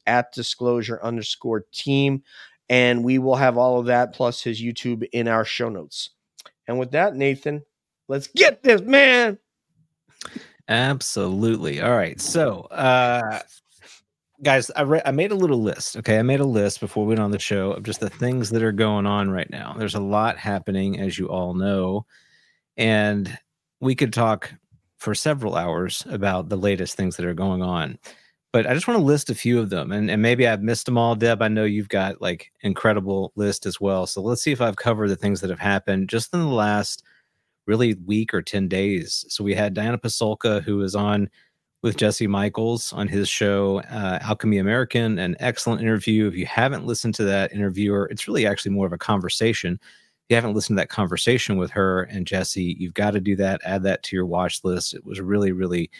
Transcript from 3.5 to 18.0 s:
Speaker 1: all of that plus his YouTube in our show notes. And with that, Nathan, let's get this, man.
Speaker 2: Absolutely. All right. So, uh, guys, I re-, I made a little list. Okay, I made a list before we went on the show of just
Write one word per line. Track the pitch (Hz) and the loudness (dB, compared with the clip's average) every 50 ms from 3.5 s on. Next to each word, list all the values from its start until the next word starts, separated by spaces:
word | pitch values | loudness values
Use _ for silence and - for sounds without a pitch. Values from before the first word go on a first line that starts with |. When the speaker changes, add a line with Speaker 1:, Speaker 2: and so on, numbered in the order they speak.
| 120 120 | 4 4
Speaker 1:
all | 123 127 127 123 | 4 4 4 2
of | 120 | 2
that | 120 123 120 123 120 - | 4 4 4 2 2 0
plus | - 135 120 120 - - | -2 -2 -2 -2 -2 -4
his | 123 113 107 117 | -4 -4 -4 -4
YouTube | 120 117 - - 123 120 113 113 - - | -6 -6 -4 -4 -4 -4 -4 -4 -4 -2
in | 120 117 117 | 0 0 2
our | 113 113 110 | 2 2 2
show | - - - 120 117 | 0 -2 -4 -4 -4
notes. | 107 92 76 73 - - - - _ _ _ _ _ - - - _ _ _ | -4 -8 -12 -12 -12 -12 -12 -12 _ _ _ _ _ -20 -20 -20 _ _ _
And | - 120 127 | -4 -4 -4
with | 131 127 139 | -2 0 2
that, | 156 185 208 131 | 2 2 2 2
Nathan, | 135 139 139 135 135 - 151 147 147 147 _ _ _ _ _ _ _ _ - | 2 0 0 0 0 -4 -6 -6 -6 -8 _ _ _ _ _ _ _ _ -6
let's | 135 143 139 - | -6 -6 -6 -4
get | - 285 381 311 233 - - | 2 4 4 4 4 2 4
this, | 262 226 190 | 6 6 6
man. | 185 226 269 277 277 269 254 247 240 220 196 - _ _ _ _ _ _ _ _ _ _ _ _ _ _ _ - - - - - - - _ _ _ | 6 6 6 6 8 8 6 6 4 2 0 -4 _ _ _ _ _ _ _ _ _ _ _ _ _ _ _ -20 -18 -16 -16 -16 -18 -18 _ _ _
Speaker 2:
Absolutely. | - 110 117 127 135 139 131 - - - 107 95 92 95 98 110 113 113 104 - 76 69 71 101 | 0 0 2 2 2 0 -2 -4 -4 -2 -2 -2 -2 0 2 2 2 2 2 0 -4 -4 0 2
All | 117 123 | 2 2
right. | 113 90 - - - | 2 2 0 -4 -6
So, | - - - 170 156 127 98 87 - - | -6 -2 0 2 2 0 0 -4 -8 -10
uh, | - - 135 131 127 127 127 120 120 120 113 107 110 - - - - - _ _ _ _ - - - - _ _ _ _ _ _ _ - 143 | -4 0 2 4 4 6 4 4 2 0 -2 -2 -6 -6 -8 -12 -18 -20 _ _ _ _ -20 -20 -20 -20 _ _ _ _ _ _ _ -2 2
guys, | 143 135 131 120 - - | 4 4 4 4 0 -2
I | - 147 | 0 2
re-, | 135 156 165 - | 2 2 2 2
I | 143 | 2
made | 135 147 180 202 | 0 0 0 0
a | 214 | 2
little | 190 185 160 135 120 | 2 2 4 4 4
list. | 110 101 - - - - - 117 | 2 0 -2 -2 -6 -8 -8 -4
Okay, | 113 - 107 110 | 0 2 4 4
I | 117 | 4
made | 127 139 139 | 4 4 2
a | 143 | 2
list | 139 117 107 101 101 - - | 2 2 2 2 0 0 -4
before | 117 101 - 110 107 | -6 -4 -2 0 0
we | 107 | 2
went | 113 110 | 2 2
on | 107 104 104 | 2 0 0
the | 98 | -2
show | - - 104 98 92 98 - | -2 -2 -2 0 0 -2 -4
of | - 101 | -4 -6
just | 107 107 - | -8 -6 -4